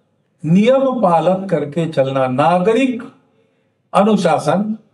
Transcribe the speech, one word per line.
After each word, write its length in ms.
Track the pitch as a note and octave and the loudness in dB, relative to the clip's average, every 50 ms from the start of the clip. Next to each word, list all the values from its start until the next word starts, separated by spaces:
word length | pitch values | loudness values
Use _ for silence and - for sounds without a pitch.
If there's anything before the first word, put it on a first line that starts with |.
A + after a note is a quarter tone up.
| _ _ _ _ _ _ _ _ - | _ _ _ _ _ _ _ _ -2
नियम 580 | D3+ F3 G3+ G#3+ B3 C4+ C4+ C4 B3+ B3 A#3+ | 0 2 4 4 4 4 2 2 0 -2 0
पालन 440 | G#3+ F3+ E3+ D#3+ D#3+ F3+ F#3+ F#3+ - | 0 2 2 2 2 2 0 -2 -2
करके 380 | - F3 D3+ C#3+ C#3 - E3+ E3 | -4 -4 -4 -4 -4 -6 -6 -6
चलना, 400 | C#3+ - C#3 C3 C3+ C3+ C3+ C3 | -4 -2 -2 -2 0 0 -2 -2
नागरिक 760 | B2+ B2+ C3+ D3+ E3+ F3 F3+ F3+ A3 A#3 B3+ C4+ B3+ A3+ - - - _ _ _ _ _ _ _ _ _ _ _ _ _ _ _ - - | -2 0 0 0 2 2 2 2 0 0 2 0 -2 -4 -6 -10 -16 _ _ _ _ _ _ _ _ _ _ _ _ _ _ _ -2 0
अनुशासन, 840 | F#3 G3+ A3 G#3 F3 F3 E3 D3 C3 C#3 D3+ E3 G3 G#3+ G#3+ A3 - _ _ | 2 2 2 2 2 2 0 0 0 -2 -2 -2 -2 -2 -4 -6 -10 _ _